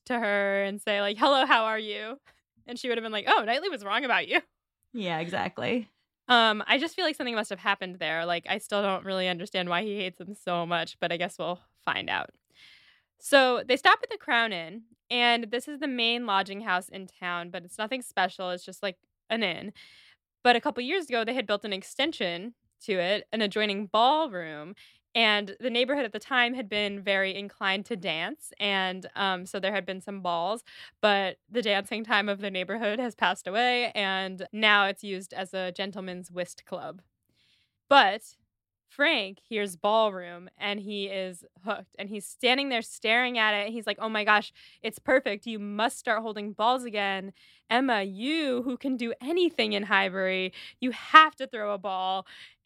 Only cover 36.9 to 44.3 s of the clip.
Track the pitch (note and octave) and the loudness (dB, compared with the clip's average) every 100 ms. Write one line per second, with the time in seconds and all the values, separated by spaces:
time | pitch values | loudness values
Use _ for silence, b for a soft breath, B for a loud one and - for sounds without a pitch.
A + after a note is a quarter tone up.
36.9 | F3+ _ _ _ _ _ _ _ _ - | -14 _ _ _ _ _ _ _ _ 6
37.9 | C#4 G3+ G#3+ - - _ _ _ _ _ | 8 8 4 -8 -20 _ _ _ _ _
38.9 | - D4 C#4+ F#3+ G3 - G#3+ G3+ E3+ G#3 | 0 2 2 -2 -8 -8 -4 -4 -2 2
39.9 | A3 G#3+ F#3 F3 F3 F3+ - G3+ G#3 G3+ | 4 4 0 -10 -16 -18 -8 -6 -6 -6
40.9 | G#3 G3 G3 F#3 F3+ - _ G3 G3+ F#3 | -8 -6 -6 -8 -10 -20 _ -6 -6 -8
41.9 | - G3+ G#3+ - - A#3+ C4 C#4 A#3 - | -12 -10 -10 -12 0 2 4 2 -2 -4
42.9 | - G#3+ A#3 B3 B3 G#3+ G#3 G#3 A#3 G#3+ | -4 0 2 2 2 2 2 -2 -6 -6
43.9 | G#3 A3 G#3+ G#3 | -4 -4 0 4